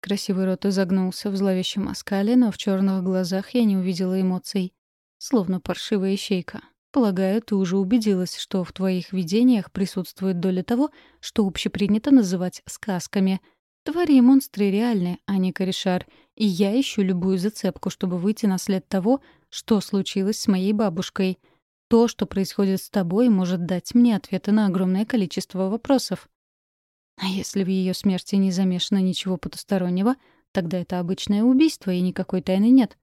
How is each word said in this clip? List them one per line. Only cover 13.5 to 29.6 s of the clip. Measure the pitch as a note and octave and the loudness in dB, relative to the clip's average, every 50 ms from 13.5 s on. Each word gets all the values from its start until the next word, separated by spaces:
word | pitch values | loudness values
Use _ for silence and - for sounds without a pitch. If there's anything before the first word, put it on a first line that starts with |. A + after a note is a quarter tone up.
| _ _ _ _ _ _ _ | _ _ _ _ _ _ _
Твари | - D4+ E4+ F4 D#4+ D4 | -6 -2 -2 2 4 6
и | C4 | 6
монстры | A#3+ B3 C4+ C4+ - - - G3 G#3 G3 | 8 8 6 6 4 0 -4 -2 0 0
реальны, | F#3+ G3+ A#3 B3 A#3 G3+ F3 F3 F3+ - _ | 2 0 0 0 0 0 -2 -2 -4 -6 _
а | - G3 | -4 -2
не | F#3+ F#3 F#3 - | 0 0 0 -2
Коришар, | - F#3+ F#3 F#3 - - F#3+ F3+ F3+ - _ _ _ _ _ _ | -2 -4 -4 -4 -4 -2 -2 -2 -2 -4 _ _ _ _ _ _
и | - A3 | -2 0
я | G#3 F3+ E3 G#3 G3 G#3 | 0 2 2 0 2 2
ищу | B3+ C4+ - - - | 0 -2 -2 -2 -2
любую | G3 F#3 F#3+ F3 E3+ F#3+ F#3+ | 0 0 0 0 0 0 0
зацепку, | F#3 F3 G#3+ - - - F#3+ - - - F#3+ | 0 -2 -4 -4 -2 -4 -4 -4 -4 -8 -8
чтобы | - _ - F#3 F3 | -6 _ -6 -4 -4
выйти | F3+ E3+ G#3 A3 - - | -2 -2 -2 -2 0 0
на | G#3 F#3 | 0 0
след | F3+ - - G3 F#3+ - | 0 -2 -2 -2 -2 -2
того, | _ - F#3+ F3 A3 C4 C#4 _ _ _ _ _ _ | _ -4 -2 2 2 0 0 _ _ _ _ _ _
что | - - - - A3+ G3+ | -18 -16 -2 0 0 0
случилось | F3+ - - G3 F#3+ - - G3+ F#3+ G3 A3 - | 0 -2 -2 -2 -2 -2 -4 -2 -2 -2 -2 -2
с | - - | 0 0
моей | F#3+ F#3 F#3 G3 G#3+ | 0 2 2 0 0
бабушкой. | G#3 A3+ G3+ E3+ F3 F3+ - _ - F#3+ F#3 F3+ _ _ _ _ _ _ _ _ _ _ | 0 0 -2 -2 -4 -8 -8 _ -2 -2 -2 -2 _ _ _ _ _ _ _ _ _ _
То, | _ - A3+ A#3+ A#3 | _ 4 4 4 4
что | - - G3+ | 0 -4 -6
происходит | - - G3 F#3+ - - - G3+ F#3+ F#3+ F#3 | -4 -2 -4 -4 -2 -2 -2 0 0 0 -2
с | - - | -4 -4
тобой, | - G#3 F#3 E3+ F3+ G#3 B3 B3 | -2 -2 -2 0 0 2 4 4
может | G#3+ F#3+ F#3 F3 F#3 F3 F3 | 4 4 2 0 -2 -4 -2
дать | D#3+ F#3 F3 - - - | -4 -4 -4 -4 0 2
мне | A#3+ A#3+ A#3+ A3 | 4 4 4 4
ответы | F#3+ - - - F#3 - - | 0 -2 -4 -6 -4 0 2
на | G3+ G#3+ G#3+ | 2 2 2
огромное | G3 F3 F#3 F#3 F#3 F#3 F#3+ A3 | 2 2 2 0 0 0 0 -2
количество | A3 - A#3 F#3+ - - - - _ - F3+ F#3+ F#3+ | 0 0 -2 -2 -2 -4 -8 -8 _ -6 -4 -4 -2
вопросов. | G#3 A#3 _ - C#4 B3+ - - F#3 - - _ _ _ _ _ _ _ _ _ _ _ _ _ _ _ _ _ _ | -4 -6 _ 0 0 0 2 -2 -8 -8 -10 _ _ _ _ _ _ _ _ _ _ _ _ _ _ _ _ _ _
А | - - | -6 -6
если | F#3+ F#3 G3 F#3 - - G3 F#3+ | -4 -4 -4 -6 -4 -4 -4 -2
в | F3 | 0
ее | F#3+ F#3+ F#3 F#3 F3+ | 0 0 0 -2 -4
смерти | - - G3+ F#3 F3+ - - - | 0 0 0 0 0 -4 -2 0
не | G3 F#3+ F#3+ | 2 2 2
замешано | F3+ F3+ F#3+ F#3 F3+ F3 - - - | 2 0 0 0 0 -2 -2 0 0
ничего | G3 F#3 F#3 F3+ - - F#3+ F#3 | 2 2 0 0 -2 -4 -4 -6
потустороннего, | E3+ - - - - | -4 -6 -10 -12 -12